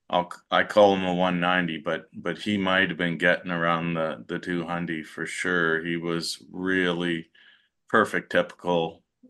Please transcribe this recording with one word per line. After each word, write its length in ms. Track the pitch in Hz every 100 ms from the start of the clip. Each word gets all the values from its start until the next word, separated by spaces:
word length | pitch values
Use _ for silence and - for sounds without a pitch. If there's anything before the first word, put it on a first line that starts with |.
| -
I'll, 200 | 87 87 - -
I 140 | 92
call 320 | 92 104 101 95
him 100 | 92
a 80 |
one 260 | 87 92 87
ninety, 380 | 87 90 85 80
but, 320 | 85 80 - 76
but 240 | 82 -
he 180 | 107 104
might 320 | 95 92 95
have 80 | 82
been 220 | 87 80
getting 320 | 90 82 90
around 420 | 85 85 85 85
the, 320 | 82 80 62 -
the 120 | 85
two 260 | 90 87 82
hundred 400 | 87 85 80 76
for 220 | - 82
sure. 580 | - 92 90 82 80 85
He 120 | 85
was 460 | 85 85 80 - -
really 800 | 90 92 92 90 87 87 82 - _ - _ _ _ -
perfect, 420 | 113 101 90 -
typical 720 | 87 87 - 87 85 82 - _ _